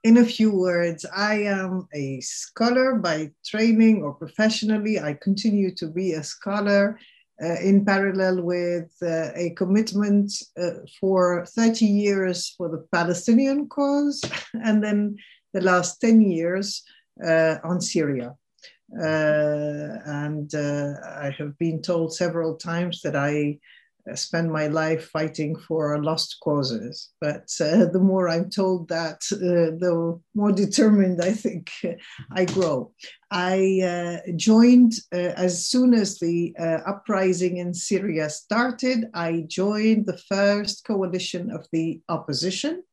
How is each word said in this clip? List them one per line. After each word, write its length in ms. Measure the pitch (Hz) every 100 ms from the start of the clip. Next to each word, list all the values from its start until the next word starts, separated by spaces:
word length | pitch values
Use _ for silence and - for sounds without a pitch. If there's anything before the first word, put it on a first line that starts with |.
in 140 | 226 233
a 80 | 226
few 260 | - 220
words, 540 | 196 180 175 170 160 - 190
I 200 | 208 214
am 440 | 208 196 185 185 -
a 260 | 147 135 135
scholar 760 | - - - - 233 247 262 233
by 360 | 175 156 156 _ -
training 560 | 214 226 220 226 214
or 100 | 147
professionally. 840 | 139 156 - 214 220 214 214 208 202
I 140 | 151
continue 600 | 147 - 196 226 202 190 180
to 120 | 160
be 260 | 165 190
a 100 | 156
scholar, 760 | 143 - 196 208 202 202 202 220 - _ _ _
uh, 120 | 165 170
in 240 | 190 196 202
parallel 560 | 196 196 190 185 185
with, 480 | 170 175 175 175 165 _
uh, 280 | 175 160 156 -
a 180 | 170 170
commitment, 760 | 185 208 220 196 208 202 202 - - -
uh, 100 | 175 - - -
for 460 | 190 190 180 175 175
thirty 380 | - 226 226 214
years 680 | 202 208 196 185 175 - -
for 120 | 170
the 160 | 165 -
Palestinian 760 | 170 170 175 - 226 269 277 285
cause, 540 | - 277 285 285 277 - -
<laughs> 120 | -
and 300 | 226 226 214
then 340 | 214 208 208 202 - _ _
the 80 | 190
last 380 | 185 180 180 -
ten 200 | 226 220
years, 640 | 202 165 170 190 202 - _ _ _ - 170
uh, 320 | 165 160 151
on 180 | 165 180
Syria. 540 | - 170 147 135 120 139 _ _ - _ _ -
Uh, 1000 | 160 156 151 151 151 147 147 147 147 - 151
and, 480 | 147 147 151 147 151
uh, 380 | 147 147 143 143 - -
I 160 | 143 135
have 200 | 147 143
been 240 | 165 160
told 340 | - 175 165 -
several 400 | 175 165 160 160
times 460 | 165 170 175 170
that 140 | - 143
I, 440 | 143 151 147 147 _ _ _ _ -
uh, 60 | -
spend 360 | - 165 165
my 160 | 156 151
life 420 | 156 156 160 -
fighting 460 | 156 160 156 151 156
for 460 | - 160 151 151
lost 360 | 151 160 - -
causes. 680 | 160 147 131 113 98 - - _
But, 320 | 147 147 - -
uh, 260 | 151 185 170
the 140 | 185
more 300 | 190 185 175
I'm 200 | 170 175
told 380 | - 190 185 160
that, 340 | 165 165 151 -
uh, 440 | 220 180 175 165 165
the 420 | 180 165 170 170 _
more 180 | 208 208
determined 680 | 190 196 - 220 208 185 175
I 100 | 175
think 400 | 220 190 170 - - - 170
<laughs> 300 | - - -
I 140 | 185 180
grow. 480 | 190 170 131 - _ - - _
I, 520 | 185 180 190 190 190
uh, 480 | 180 175 175 170 - 170
joined, 560 | 220 220 240 247 240 226 -
uh, 200 | 175 180 -
as 320 | 180 175 -
soon 260 | 254 254
as 240 | 233 190 -
the, 380 | 170 170 170 -
uh, 220 | 165 160 185
uprising 680 | 202 - 196 190 175 180 180
in 160 | 175
Syria 560 | 175 - 190 202 160 151
started, 800 | - _ 214 254 247 254 247 226
I 300 | 175 170 165 160
joined 580 | - 196 214 220 214 202
the 120 | 175
first 680 | - 196 202 208 208 - -
coalition 680 | 202 185 180 180 175 175
of 160 | 165 -
the 300 | 165 165 - -
opposition 760 | 160 156 139 175 185 285 359 -